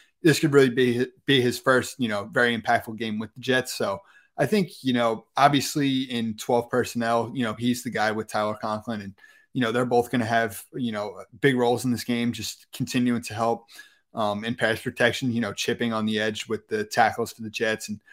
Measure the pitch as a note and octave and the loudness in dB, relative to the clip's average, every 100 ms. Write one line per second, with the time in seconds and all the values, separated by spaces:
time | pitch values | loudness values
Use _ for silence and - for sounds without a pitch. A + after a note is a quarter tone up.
0 | - _ E3+ C#3 D#3 C#3 C3 B2 B2 A#2+ | -20 _ 2 4 4 6 6 4 2 2
1 | - - - C3 A#2+ A#2+ C#3 B2+ - - | -2 -4 2 2 2 0 2 2 2 -4
2 | A2+ G2+ G2 A#2+ A#2+ A2+ B2 A2+ A2+ A2 | -2 -2 -2 0 2 0 0 0 -2 -6
3 | A2+ G#2+ A2 - B2 B2+ B2+ - G#2 G2 | -6 -6 -8 -6 0 0 0 -4 -4 -6
4 | - - _ - C#3+ G#3 E3 - C3 A#2+ | -12 -20 _ -2 0 2 0 -4 -2 0
5 | A#2 A2 - C3 C#3+ C#3+ - D3+ C#3 C3 | 0 -2 -4 4 4 4 0 0 0 0
6 | B2+ A#2 A2+ G#2+ - A#2+ A#2 B2 G#2+ A#2+ | -2 -4 -4 -4 0 0 2 0 0 -2
7 | A#2 A#2 A2 C3+ A#2 G#2+ B2 A#2+ A#2 G#2+ | 0 0 0 -2 -4 -2 -2 -2 -4 -2
8 | A2 G#2+ G#2+ G#2+ G#2+ G#2+ A2 G#2+ A#2 G#2+ | 0 -2 -4 -2 -2 -4 -6 -6 -6 -8
9 | G2 - - _ _ C3 A2+ A#2+ B2 A#2+ | -10 -16 -20 _ _ -2 0 0 2 2
10 | A#2 B2+ A2+ A#2 A2 G2 - C#3 A#2+ G#2 | 2 0 2 2 0 -4 -12 -8 -6 -4
11 | G#2 F#2+ - A2 C#3 B2 A#2+ A#2 B2+ A2+ | -6 -10 -18 0 2 4 2 2 0 -2
12 | - A#2+ A#2+ G#2+ G#2 - _ - B2 B2+ | -2 -2 -2 -4 -8 -12 _ -8 -2 0
13 | B2 A#2 - A2 A#2 A2+ - - - _ | 0 0 -4 -2 -2 -2 -6 -20 -20 _
14 | _ A#2 G#2 G#2 A2+ A#2+ A2+ A2 B2+ - | _ -4 -2 -2 -4 0 0 0 -4 2
15 | A#2+ - B2+ A#2 G#2 - - A#2 A#2 A2 | 2 2 -2 -2 -2 -2 -2 -2 -2 0
16 | A2 G#2+ A2 G#2+ - G#2+ - A2 G#2 A#2+ | 0 0 -2 -4 -6 -8 -4 -4 0 2
17 | A2 - A2 - A2 - A2 G#2+ - G#2 | 2 2 -6 -8 -12 -2 -2 -2 -6 -12
18 | - | -14